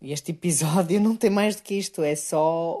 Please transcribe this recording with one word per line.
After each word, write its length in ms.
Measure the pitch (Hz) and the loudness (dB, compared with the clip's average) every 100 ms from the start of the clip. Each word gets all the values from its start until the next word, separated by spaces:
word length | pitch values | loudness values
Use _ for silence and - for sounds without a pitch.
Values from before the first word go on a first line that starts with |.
este 300 | 135 147 - | -10 -8 -6
episódio 640 | 156 175 147 156 175 170 202 | -4 -2 0 2 2 2 2
<laughs> 20 | |
não 140 | 214 | 2
tem 160 | 226 220 | 2 2
mais 240 | 202 208 | 2 2
do 80 | 208 | -2
que 120 | - | -6
isto, 280 | 196 190 - | -6 -6 -2
é 140 | 151 156 | -2 -2
só 600 | - 156 156 165 170 - | -2 0 2 2 -2 -4